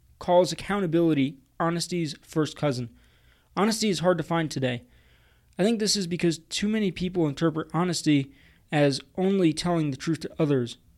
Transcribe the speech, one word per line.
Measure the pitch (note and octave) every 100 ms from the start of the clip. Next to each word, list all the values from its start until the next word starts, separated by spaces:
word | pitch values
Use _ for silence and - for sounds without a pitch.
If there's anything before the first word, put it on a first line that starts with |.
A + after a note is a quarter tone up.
| _ -
calls | - F3 F3+
accountability | - - G3+ F#3 E3 E3+ D3 C3+ - _ -
honesty's | E3+ E3+ - F3+ D#3+ -
first | - D#3+ D3 -
cousin. | D3+ B2+ A#2+ - _ _ _ _ _ -
Honesty | G#3 A3 A3
is | E3
hard | F3 F3
to | -
find | E3 D#3
today. | - C3 A#2+ - _ _ _ _ _ _ -
I |
think | G3 A#3
this | G#3 G#3
is | F3+
because | F3 E3+ E3
too | - - G#3
many | A3 G3+
people | - F3+ F3+ D#3
interpret | C3+ E3 D#3 D#3+
honesty | D#3+ F3+ D#3+ - C#3+ C3+ - - _ -
as | D3+ D3 C3 - -
only | F#3+ G3 E3+
telling | D3+ F3 E3+ D3+
the | C3
truth | - D#3+
to | - -
others, | D#3 C#3 A#2+ - _